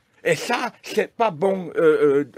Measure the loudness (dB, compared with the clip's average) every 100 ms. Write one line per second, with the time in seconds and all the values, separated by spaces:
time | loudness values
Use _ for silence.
0 | _ _ -2 -2 -2 -4 -6 -10 -8 -4
1 | -4 -2 -2 0 -2 -2 -6 2 4 4
2 | 4 2 -2